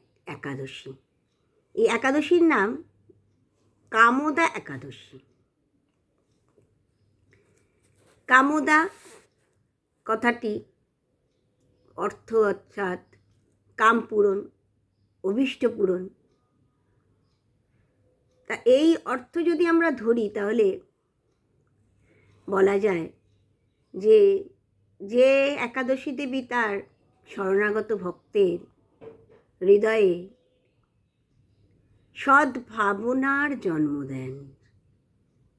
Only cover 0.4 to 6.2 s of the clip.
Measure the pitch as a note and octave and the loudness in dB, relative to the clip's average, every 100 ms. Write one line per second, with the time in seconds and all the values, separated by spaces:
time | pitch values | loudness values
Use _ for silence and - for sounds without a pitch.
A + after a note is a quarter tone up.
0.4 | C#3+ C3+ C3+ - C#3 C3+ _ _ _ _ | -12 -12 -12 -16 -20 -20 _ _ _ _
1.4 | _ _ _ - A3 A#3 C4+ D4 D4 F4 | _ _ _ 0 0 2 0 0 2 4
2.4 | E4 A#3+ G3+ C#4 - _ _ _ _ _ | 4 2 0 -4 -14 _ _ _ _ _
3.4 | _ _ _ _ - A3 A#3 C4 D4+ D4+ | _ _ _ _ -4 2 2 2 -2 -2
4.4 | E4 G#3+ - C3+ C#3+ - - C3 _ _ | -2 -4 -14 -14 -16 -20 -20 -20 _ _
5.4 | _ _ _ _ _ _ _ _ | _ _ _ _ _ _ _ _